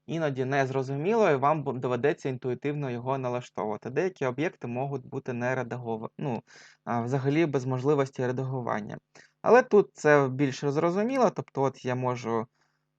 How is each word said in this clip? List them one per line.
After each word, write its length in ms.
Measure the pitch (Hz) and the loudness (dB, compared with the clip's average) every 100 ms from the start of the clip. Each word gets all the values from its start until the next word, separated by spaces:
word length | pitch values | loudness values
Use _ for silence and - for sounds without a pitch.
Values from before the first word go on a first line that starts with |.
| - | -8
іноді 380 | 165 151 131 | -2 -2 -2
незрозуміло, 840 | 127 139 131 131 131 139 170 226 196 | 0 0 0 0 -2 -2 0 4 4
і 60 | 139 | 4
вам 260 | 143 156 | 2 0
бу-, 100 | 135 | -2
доведеться 560 | 123 143 156 143 135 139 | -4 -2 0 0 0 -4
інтуїтивно 640 | 127 131 123 143 147 135 | -4 -4 -4 -4 -4 -4
його 280 | 120 127 135 | -6 -4 -4
налаштовувати. 720 | 123 123 123 - 107 104 120 | -2 -4 -6 -6 -4 -4 -4
Деякі 360 | 131 185 185 131 | -2 -2 -2 -4
об'єкти 400 | 123 170 - 120 | -2 -4 -4 -6
можуть 400 | 120 139 139 - | -4 -4 -6 -8
бути 260 | 135 - | -10 -6
не 220 | 120 123 | -4 -2
редагова-, 560 | 131 120 123 120 110 113 - | -2 -4 -6 -6 -6 -8 -8
ну, 240 | 143 113 - - - _ | -4 -6 -8 -20 -20 _
а, 160 | - 117 | -6 -4
взагалі 460 | 120 139 139 151 165 | -2 -2 0 2 2
без 180 | 139 | 0
можливості 640 | 127 127 135 147 131 - 127 | -2 -2 2 2 0 -2 -2
редагування. 720 | 127 135 131 117 110 104 - _ - - _ | -2 -4 -4 -4 -4 -6 -12 _ -20 -20 _
Але 200 | - 233 | 6 6
тут 280 | 254 208 196 | 8 4 4
це 340 | - 151 147 135 | 2 6 6 6
більш 360 | 131 143 123 | 2 0 0
зрозуміло, 680 | 143 143 170 185 226 269 208 | -2 0 0 0 0 2 2
тобто 320 | - - - | 0 -6 -2
от 220 | 135 - | -2 -2
я 100 | 127 | -4
можу, 520 | 127 127 123 113 113 117 _ _ _ _ | -2 -2 -4 -2 -2 -4 _ _ _ _